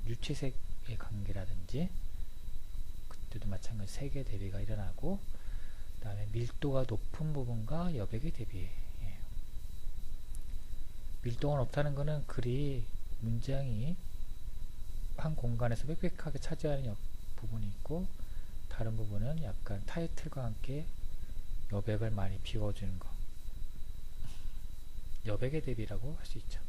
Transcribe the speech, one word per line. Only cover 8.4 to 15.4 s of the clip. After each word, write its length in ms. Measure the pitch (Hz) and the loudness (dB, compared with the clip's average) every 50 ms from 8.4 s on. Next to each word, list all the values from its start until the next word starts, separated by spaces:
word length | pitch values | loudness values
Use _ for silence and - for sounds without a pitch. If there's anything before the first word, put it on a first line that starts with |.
| 110 - - 95 - - - - - - - - - | 0 -2 0 0 0 0 2 2 2 0 0 0 0
예. 140 | - - - - - - - - - - - - - - - - - - - - - - - - - - - - - - - - - - - - - - - - - - - | -2 0 0 -2 -2 0 -2 -2 0 -2 -2 -2 -2 -2 0 0 2 2 2 2 0 0 0 0 -2 -2 0 0 0 0 -2 0 0 0 0 0 0 0 -2 -2 -2 -2 0
밀도가 360 | - 120 117 - - 143 147 | 0 0 0 2 2 2 2
높다는 380 | 139 123 - - 147 147 147 143 | 2 2 0 2 2 2 2 2
거는 300 | 139 143 156 151 147 - | 0 2 0 2 0 0
글이, 560 | - - - 120 120 123 135 147 143 139 127 - - - - - - - - | 0 2 0 2 2 2 2 2 2 2 2 0 2 2 0 2 2 0 0
문장이 760 | - 113 113 117 117 - 131 139 139 131 110 107 117 151 185 - - - - - - - - - - - - - - - - - - - - - - - - | 2 0 0 0 0 2 2 0 2 2 0 2 2 2 0 0 0 -2 0 0 0 0 0 -2 -2 0 0 0 0 -2 -2 -2 -2 -2 0 0 0 0 0
한 180 | - - 156 156 | 0 0 0 0
공간에서 500 | 151 | 0